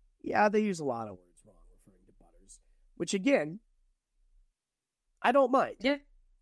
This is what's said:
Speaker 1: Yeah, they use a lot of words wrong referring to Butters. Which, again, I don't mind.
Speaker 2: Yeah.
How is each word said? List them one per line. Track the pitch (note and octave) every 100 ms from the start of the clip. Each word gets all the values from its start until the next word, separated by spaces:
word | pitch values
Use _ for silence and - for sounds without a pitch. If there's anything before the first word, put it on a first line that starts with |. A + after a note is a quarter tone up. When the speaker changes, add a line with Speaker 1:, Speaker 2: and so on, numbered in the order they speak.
| _ _
Speaker 1:
Yeah, | - - G#3+
they | G#3+
use | G#3+ F3
a | C#3+
lot | A#2 A2+
of | F2+
words | F2 _ -
wrong | - -
referring | _ _ _ _
to | _
Butters. | - _ - - _ _ _ -
Which, | F3
again, | G3+ G3+ C4 D3+ F#3 _ _ _ _ _ _ _ _ _ _ _ _ _ _ _ _
I | -
don't | C#4 B3+
mind. | C4 C#3 -
Speaker 2:
Yeah. | B3 C#4+ - _ _ _